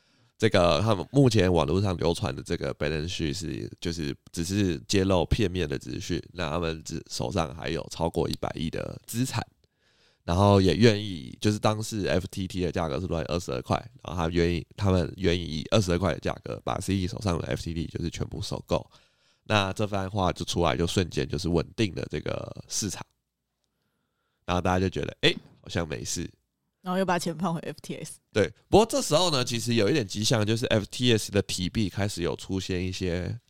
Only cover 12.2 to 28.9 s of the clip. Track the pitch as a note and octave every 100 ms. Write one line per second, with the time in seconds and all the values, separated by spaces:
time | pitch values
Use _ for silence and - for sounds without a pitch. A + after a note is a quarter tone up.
12.2 | F#2 - F#2 F2+ F2 F2+ D#2+ C2+ F2+ E2
13.2 | B1+ E2 D2 B1+ - - - - - F2+
14.2 | E2 F2 E2+ F2 - - G2+ F#2 D2 -
15.2 | F2+ F2+ E2 D#2+ - A2 F#2 E2+ F2+ -
16.2 | E2+ - - G#1+ - - G2 F#2+ F2+ -
17.2 | G2 E2 - B1+ - E2 D2 - E2 -
18.2 | - - - - - D#2+ - _ _ _
19.2 | _ _ - G#2+ F#2+ F#2+ G#2 G2+ F#2+ G2+
20.2 | F2+ - E2+ - E2+ C2 E2+ G#2 E2 D2+
21.2 | C2 D#2 E2+ E2+ - - G#2+ D#2+ - D#2
22.2 | - - - - - - G2+ - - _
23.2 | _ _ _ _ _ _ _ _ _ _
24.2 | _ _ - F2+ F2+ F#2 F#2 D2+ D#2 -
25.2 | D#3+ - - _ - F2+ D#2+ A#1+ - F2
26.2 | D#2+ - _ _ _ _ F#3 F3+ F#3 F3
27.2 | F3 D#3 F3+ E3 - D3 - D3 - -
28.2 | _ A2 F#2 - _ F3+ A3